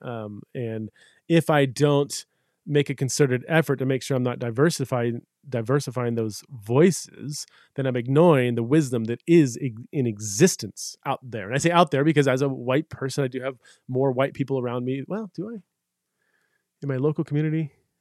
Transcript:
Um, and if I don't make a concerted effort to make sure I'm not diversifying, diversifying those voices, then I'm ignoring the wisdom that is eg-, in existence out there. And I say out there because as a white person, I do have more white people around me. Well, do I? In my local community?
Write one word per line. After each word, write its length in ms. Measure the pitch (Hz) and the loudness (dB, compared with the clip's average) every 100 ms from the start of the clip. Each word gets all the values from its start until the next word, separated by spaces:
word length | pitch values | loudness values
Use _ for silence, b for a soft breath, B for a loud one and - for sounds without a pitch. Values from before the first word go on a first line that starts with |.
Um, 400 | - 117 107 101 - | -12 -10 -10 -14 -14
and 360 | 139 117 110 107 b b b - | -10 -8 -6 -10 b b b 0
if 220 | 165 156 | 2 4
I 160 | 151 135 | 4 2
don't 600 | 120 147 143 143 - - _ _ _ - | 2 2 2 0 -6 -14 _ _ _ -2
make 240 | 143 143 | 0 0
a 60 | 135 | -2
concerted 480 | 131 - 143 127 131 | -2 2 2 0 0
effort 300 | 160 151 135 | 0 2 0
to 80 | 131 | -2
make 180 | 131 | -2
sure 120 | - 131 | -2 -2
I'm 80 | |
not 160 | 123 127 | -2 -4
diversifying, 840 | 120 113 160 - 135 127 120 117 - _ 147 | -4 2 2 0 -2 -2 -2 -4 -10 _ -8
diversifying 680 | 123 113 143 139 123 120 117 | -6 0 -2 -2 -4 -2 -2
those 280 | 110 101 - | -4 -6 -14
voices, 960 | 127 104 127 185 160 - - 131 151 - b b - | -14 0 4 4 4 -6 -14 -12 -12 -14 b b -6
then 100 | 135 | -4
I'm 100 | 123 | -2
ignoring 600 | 120 139 175 143 123 117 | 2 6 6 6 4 0
the 80 | |
wisdom 420 | 117 156 135 120 113 | 2 2 2 0 -2
that 160 | 120 - | -4 4
is 300 | 170 139 113 | 6 6 2
eg-, 300 | 135 110 - | -8 -8 -8
in 140 | 151 120 | -2 -2
existence 880 | 104 107 101 180 - 101 - - - - | -4 -6 4 4 2 -10 -12 -16 -10 -8
out 140 | 131 | -8
there. 240 | 131 110 95 | -8 -10 -6
And 80 | 135 | -2
I 20 | |
say 140 | 165 | 4
out 200 | 170 175 | 4 4
there 120 | 135 | 4
because 240 | 151 147 135 | 2 4 4
as 140 | 131 | 2
a 80 | 139 | 0
white 400 | 131 123 135 160 | -2 -2 -2 -2
person, 340 | - 135 139 | -6 -6 -4
I 40 | 135 | -4
do 140 | 127 | -6
have 140 | 131 127 b b - | -10 -12 b b -6
more 240 | 127 139 | -2 0
white 220 | 127 139 | 0 -2
people 260 | - 135 135 | -2 -4 -4
around 260 | 120 123 123 | -4 -4 -4
me. 180 | 135 - | -6 -6
Well, 240 | 196 208 | -8 -8
do 160 | - 202 | -10 -12
I? 120 | 233 - _ _ _ _ _ _ _ _ _ _ _ | -12 -18 _ _ _ _ _ _ _ _ _ _ _
In 60 | 139 | -6
my 100 | 131 | 0
local 260 | 147 156 | 0 0
community? 480 | 151 147 156 156 156 _ _ _ | -2 -2 0 -2 -4 _ _ _